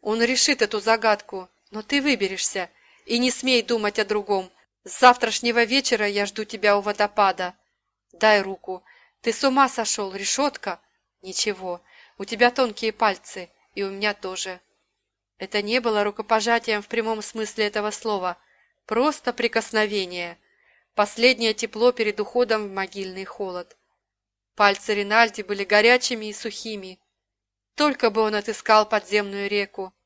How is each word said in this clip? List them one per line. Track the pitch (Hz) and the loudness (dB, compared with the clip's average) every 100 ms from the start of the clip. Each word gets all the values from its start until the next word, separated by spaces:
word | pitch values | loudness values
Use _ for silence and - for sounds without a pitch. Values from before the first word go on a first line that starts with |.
Он | - 226 | -2 0
решит | 233 254 - 269 | 2 2 2 2
эту | 208 214 | 0 -2
загадку, | 220 226 226 208 - 196 185 _ _ | 0 2 2 0 -4 -14 -14 _ _
но | 214 | -14
ты | 208 285 | -2 -2
выберешься. | 277 247 190 190 - 196 175 _ _ _ | 0 0 -2 -2 -4 -4 -8 _ _ _
И | - 233 | -4 0
не | 247 | 0
смей | - 254 247 | 0 2 2
думать | 226 233 208 208 | 2 -2 -2 -2
о | 208 | -2
другом. | 208 202 202 185 _ _ _ | -2 0 -2 -2 _ _ _
С | - - | -4 6
завтрашнего | 254 247 226 220 240 233 | 6 6 0 0 0 2
вечера | 226 269 262 226 208 | 2 2 0 0 0
я | 202 | -2
жду | 202 214 | -2 -4
тебя | 214 208 208 202 | -10 0 2 4
у | |
водопада. | 202 202 208 214 196 185 180 - _ _ _ _ _ | 2 0 0 2 2 2 -6 -10 _ _ _ _ _
Дай | - 220 208 | 2 4 4
руку. | 190 190 - 185 _ _ _ _ | 2 -8 -10 -12 _ _ _ _
Ты | - | -4
с | 220 | 0
ума | 277 262 269 | 2 4 2
сошёл, | - 214 - 196 | 2 -4 -4 -4
решётка? | 190 196 - 285 277 - 175 _ _ _ _ | -6 -4 0 -2 -2 -8 -10 _ _ _ _
Ничего, | 190 185 - 190 185 175 _ - - _ | -10 -4 -4 -4 -8 -10 _ -20 -20 _
у | |
тебя | 196 214 240 | -10 2 2
тонкие | 247 254 208 226 | 4 -2 0 -6
пальцы, | 214 220 185 - - 180 _ _ | 0 0 0 -8 -12 -12 _ _
и | - | -8
у | 196 | -8
меня | 196 208 | -2 -4
тоже". | 202 190 185 190 180 _ _ _ _ _ _ _ _ | -4 -8 -8 -10 -12 _ _ _ _ _ _ _ _
Это | 190 208 | -4 -4
не | 208 240 | 0 0
было | 233 214 | 0 0
рукопожатием | 208 208 214 220 214 233 233 208 | 0 -4 -2 0 2 0 0 -4
в | 208 | 2
прямом | 226 220 220 | 0 2 -2
смысле | 208 220 220 - 208 | -4 -4 -6 -2 -2
этого | 208 208 | 0 -2
слова, | 208 226 202 180 175 _ _ _ _ - | -2 -2 -2 -2 -6 _ _ _ _ -4
просто | 220 285 285 - | 2 2 0 -6
прикосновение. | 240 240 226 - 220 214 208 185 180 175 170 _ _ _ _ _ | -2 -2 0 0 0 0 0 -4 -6 -10 -12 _ _ _ _ _
Последнее | - 208 - 240 233 226 | -2 0 4 2 4 0
тепло | 220 226 214 240 | -2 -6 2 2
перед | 247 214 208 | 2 -2 -2
уходом | 202 247 247 220 208 | -4 0 0 0 -2
в | |
могильный | 190 190 202 190 185 190 | -8 -8 -8 -10 -10 -14
холод. | - 196 180 175 _ _ _ _ _ _ _ _ | -10 -10 -10 -14 _ _ _ _ _ _ _ _
Пальцы | - 202 196 - | 2 2 2 -2
Ринальди | 208 202 214 233 226 | -4 2 4 4 2
были | 202 202 | -8 -6
горячими | 196 208 220 247 - 226 214 | 2 4 6 4 2 -6 -6
и | |
сухими. | 202 226 - 226 208 190 185 _ _ _ _ _ _ _ | -8 -10 -10 -12 -12 -12 -18 _ _ _ _ _ _ _
Только | - 294 269 226 | -2 0 2 0
бы | 214 | 2
он | 220 | 0
отыскал | 214 208 214 - 214 214 | -2 -4 -8 4 4 4
подземную | 214 - 208 202 196 202 | -2 0 -2 -2 -6 -4
реку. | 208 196 - 190 _ | -4 -4 -8 -14 _